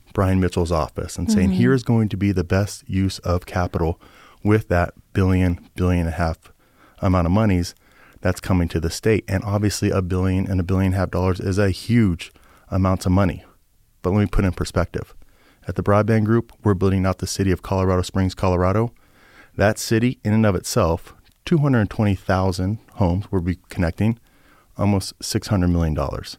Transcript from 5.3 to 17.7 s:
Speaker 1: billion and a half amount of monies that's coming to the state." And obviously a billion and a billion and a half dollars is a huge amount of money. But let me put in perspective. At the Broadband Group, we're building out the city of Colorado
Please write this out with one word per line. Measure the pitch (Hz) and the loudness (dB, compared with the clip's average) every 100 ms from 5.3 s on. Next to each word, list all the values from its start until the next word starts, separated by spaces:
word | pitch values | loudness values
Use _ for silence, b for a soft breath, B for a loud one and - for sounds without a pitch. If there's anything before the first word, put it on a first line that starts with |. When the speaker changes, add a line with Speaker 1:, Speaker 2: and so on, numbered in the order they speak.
| 92 92 87 - | 2 2 -2 -8
Speaker 1:
billion | - 90 90 | -2 0 0
and | 82 | -2
a | 82 | -2
half | 82 - - - b b b b | -4 -4 -12 -20 b b b b
amount | 98 92 | 0 2
of | 82 | 2
monies | 101 110 90 85 - b b b b | 2 2 0 -2 -10 b b b b
that's | 90 - | -4 -4
coming | - 90 82 | 0 0 0
to | 82 | -2
the | 85 | -4
state." | - 113 104 - | -2 0 0 0
And | 95 | -4
obviously | 101 104 104 - 101 | -2 -2 -2 0 -2
a | 95 | 0
billion | 90 92 95 92 98 | -2 -2 0 0 -2
and | 92 | -2
a | |
billion | 90 95 95 | 0 0 0
and | |
a | 95 | 0
half | 87 | -2
dollars | 90 95 90 | -2 -2 -2
is | 98 95 | -2 0
a | 98 | 0
huge | 87 104 120 101 82 - b b b b | -2 0 2 2 0 -8 b b b b
amount | 95 95 95 90 | 0 2 0 2
of | |
money. | 95 92 - - _ _ _ _ _ | 2 2 -2 -12 _ _ _ _ _
But | 90 | -2
let | 104 | 0
me | 104 | 2
put | - | 2
in | 95 | 0
perspective. | - 87 92 85 - - - b b b b - | -2 -4 -4 -4 -6 -12 -18 b b b b -10
At | |
the | - | -4
Broadband | 90 101 107 110 | 2 2 4 2
Group, | 107 117 - - | 2 0 -2 -4
we're | 104 | 0
building | 92 98 95 92 | 2 2 2 0
out | - | -2
the | 92 | -6
city | - 95 | -2 0
of | 87 | 0
Colorado | - | -2